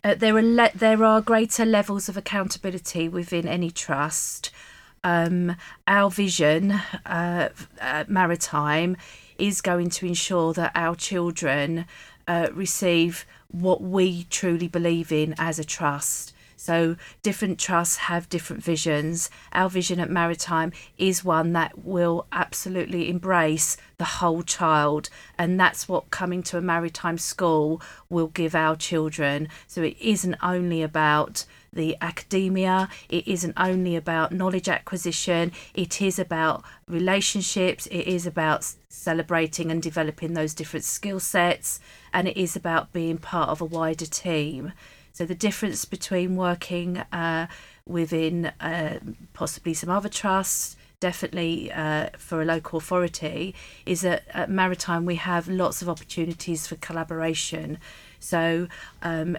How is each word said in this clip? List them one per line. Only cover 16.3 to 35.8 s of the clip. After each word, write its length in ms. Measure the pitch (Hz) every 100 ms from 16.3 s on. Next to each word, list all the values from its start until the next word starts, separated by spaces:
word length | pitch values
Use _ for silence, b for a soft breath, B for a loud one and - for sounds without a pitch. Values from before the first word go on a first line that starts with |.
| b b -
So 400 | - 170 165 170 B B
different 340 | 208 196 202 170
trusts 400 | - 175 175 -
have 320 | - 170 175
different 340 | 170 - 156
visions. 680 | - 160 165 147 156 170 - B B
Our 160 | - 185
vision 320 | 185 175 175
at 120 | 160
Maritime 600 | 185 170 165 - 165 160 B B -
is 300 | 190 180 185
one 280 | 160 170
that 300 | 170 160 -
will 440 | - 180 175 170 -
absolutely 800 | 190 175 - 185 185 - 175 165
embrace 680 | 175 185 180 160 156 - - B -
the 80 | 175
whole 380 | - 175 165
child, 640 | 170 - 170 156 147 151 - B B -
and 200 | 170 185
that's 300 | 185 - -
what 220 | 180 -
coming 320 | - 180 180
to 160 | 170 175
a 20 |
Maritime 560 | 180 170 170 165 175 165
school 640 | - - 175 156 151 160 B B -
will 180 | 175 160
give 260 | 160 160
our 220 | 160 156 156
children. 720 | - 165 156 156 143 143 156 B B
So 160 | -
it 160 | 160 -
isn't 360 | 226 202 185 170
only 400 | 180 180 175 165
about 600 | 156 156 151 151 - - - b b
the 240 | - 160 -
academia, 920 | 170 - - 190 190 185 190 185 190 B B
it 180 | 175 -
isn't 260 | 180 175 -
only 380 | 185 185 180 165
about 380 | 160 160 160
knowledge 340 | 190 190 185 180
acquisition, 840 | 160 - 180 175 165 - 170 170 B B
it 280 | -